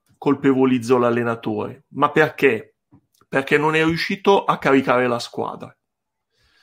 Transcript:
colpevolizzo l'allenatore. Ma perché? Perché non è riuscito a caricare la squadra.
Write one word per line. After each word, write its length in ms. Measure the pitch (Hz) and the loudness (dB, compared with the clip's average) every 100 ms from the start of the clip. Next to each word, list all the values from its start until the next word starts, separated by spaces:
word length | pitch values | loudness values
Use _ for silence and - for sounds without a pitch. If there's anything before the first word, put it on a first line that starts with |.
| _ _ | _ _
colpevolizzo 800 | 147 139 139 131 131 127 113 127 | -2 0 2 2 2 2 2 2
l'allenatore. 920 | 120 117 117 113 - 104 107 - _ | 2 0 -2 -4 -6 -6 -8 -12 _
Ma 240 | 135 143 | -2 0
perché? 640 | 160 151 - 139 110 - _ _ _ _ _ _ | 2 0 2 0 0 -6 _ _ _ _ _ _
Perché 300 | 139 135 147 | -6 -2 0
non 160 | 156 | 0
è 100 | 156 | 0
riuscito 600 | 160 165 - 196 - 196 | 0 -2 -4 -2 2 2
a 140 | - 160 | 2 -2
caricare 500 | 147 139 135 123 127 | 2 2 2 0 0
la 100 | 120 | -4
squadra. 580 | - - 110 90 - _ _ _ _ _ _ _ _ _ | -6 -10 -10 -10 -16 _ _ _ _ _ _ _ _ _